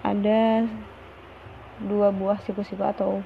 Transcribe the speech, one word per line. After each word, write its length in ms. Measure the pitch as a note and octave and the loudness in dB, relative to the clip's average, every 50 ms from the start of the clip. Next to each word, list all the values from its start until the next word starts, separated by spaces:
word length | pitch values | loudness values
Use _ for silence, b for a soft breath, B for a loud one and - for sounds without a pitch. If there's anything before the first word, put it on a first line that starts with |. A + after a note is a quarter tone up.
| - | 0
ada 640 | G#3+ G3+ G#3 G3+ G#3 G#3+ A3 A3+ A3+ A3 A3 A3+ A3+ A3 A3 G#3+ - - - - - - - - - - - - - - - - - - - | 0 0 2 2 4 4 6 6 4 4 2 2 0 -4 -8 -12 -14 -16 -18 -20 -20 -20 -20 -20 -20 -20 -20 -18 -18 -18 -18 -18 -18 -14 -10
dua 320 | G#3+ G3 G3+ G#3 G3+ G3+ | -6 -2 2 4 4 4
buah 320 | G3 G3 F#3+ G3 G3+ G3+ - | 4 2 0 0 0 -2 -2
siku-siku 400 | - G3 G3 G#3 - G3+ F#3+ G3 | -6 -4 -4 -6 -6 -4 -2 -2
atau 400 | G3 G3+ - G3 G3 G3 G3 G3 | -2 0 0 -2 0 0 -2 -6